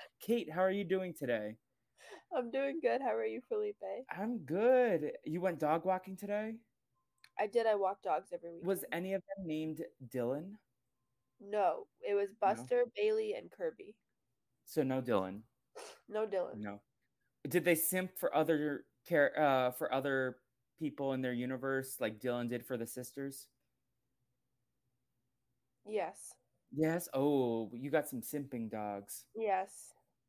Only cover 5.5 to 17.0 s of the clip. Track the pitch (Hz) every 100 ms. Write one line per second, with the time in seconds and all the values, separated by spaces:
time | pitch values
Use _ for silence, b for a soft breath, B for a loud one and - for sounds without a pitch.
5.5 | 160 151 165 185 185 190 190 202 208 220
6.5 | 226 _ _ _ _ _ _ - - 208
7.5 | 233 226 208 190 202 190 156 185 175 170
8.5 | 170 170 185 - 170 185 190 - 196 175
9.5 | 156 156 151 - - 131 131 120 139 185
10.5 | 208 _ _ _ _ _ _ _ _ 202
11.5 | 208 185 - - _ 202 202 196 - 196
12.5 | 220 247 247 240 - 214 220 214 - 180
13.5 | - 170 - - - _ _ _ _ _
14.5 | _ - - 135 131 123 104 95 98 113
15.5 | _ _ - B B - 214 220 190 175
16.5 | 110 104 101 _ _